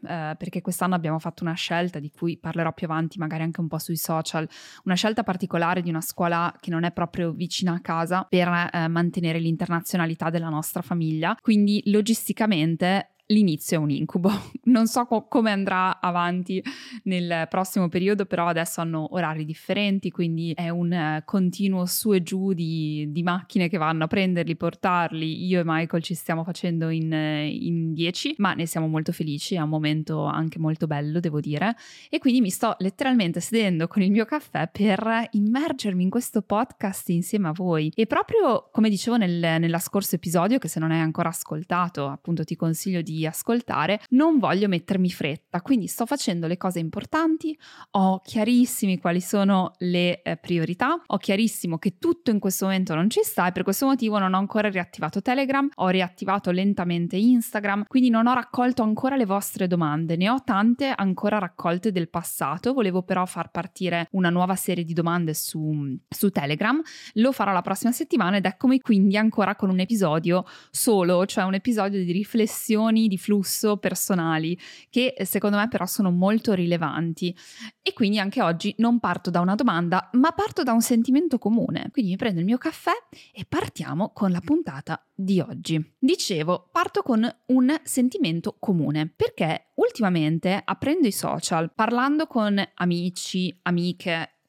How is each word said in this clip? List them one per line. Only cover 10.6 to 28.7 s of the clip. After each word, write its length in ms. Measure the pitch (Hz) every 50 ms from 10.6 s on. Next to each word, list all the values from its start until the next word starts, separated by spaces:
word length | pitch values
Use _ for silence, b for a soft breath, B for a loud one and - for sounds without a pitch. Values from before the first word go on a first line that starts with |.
| 160 - - 180 170
famiglia, 540 | - 185 170 165 160 156 156 160 175 226 -
quindi 420 | _ - 220 208 208 202 208 208 -
logisticamente 1300 | 208 202 208 208 220 226 - - - 202 - 226 214 202 156 151 160 165 160 185 180 190 196 - - _ _ _ _
l'inizio 500 | 214 214 208 185 151 147 - - 180 160
è 20 |
un 100 | 151 147
incubo. 400 | 139 - 156 - - 180 170 196
<laughs> 360 | 208 196 - - - - - 233
Non 180 | 247 220 226
so 200 | 220 - 247 240
co-, 220 | 240 240 220 214 -
come 220 | - 285 226 220
andrà 480 | 202 196 196 196 190 185 185 185 185 -
avanti 640 | - 180 175 175 175 175 175 180 180 - 190 185 B 269 269 B B B 254 226 B
nel 420 | 190 185 180 175 170 170 165 160 160
prossimo 400 | - 190 190 - - 202 180 170
periodo, 380 | - 175 180 196 208 202 196
però 220 | - - 175 170 175
adesso 340 | 170 165 165 170 - - 170
hanno 320 | 165 160 160 156 147 -
orari 320 | 185 170 156 156 160 156
differenti, 640 | 151 160 - - - 185 196 208 202 196 196 - 185
quindi 420 | - - 170 165 165 160 165 170 156
è 140 | - 175 165
un, 240 | 170 175 175 170 180
eh, 300 | 175 160 151 156 156 156
continuo 640 | - - 196 185 180 175 - 196 196 190 185 180
su 260 | 180 - - - 220 202
e 100 | 190 175
giù 300 | 156 190 190 190 196 190
di, 540 | 165 170 160 160 160 156 151 151 151 151 147
di 140 | 147 175 170
macchine 460 | 180 175 190 180 - - 202 180 165
che 100 | 214 180
vanno 260 | 156 156 160 160 156
a 20 | 160
prenderli, 460 | - 208 190 185 180 170 165 160 165
portarli. 920 | - - 170 170 - - 196 180 175 170 156 160 160 160 160 160 - 175
Io 140 | 185 185 180
e 20 | 170
Michael 380 | 165 160 160 165 160 - 170 160
ci 100 | - 170
stiamo 320 | 151 - - 170 165 165
facendo 460 | 180 165 - - 175 170 165 165 160
in, 200 | 160 160 160 160
eh, 380 | 160 156 156 151 156 147 151 151
in 460 | - - - 170 170 165 165 160 160
dieci, 400 | 151 165 170 180 - - 285 302
ma 160 | - 202 185 -
ne 140 | - 170
siamo 220 | 160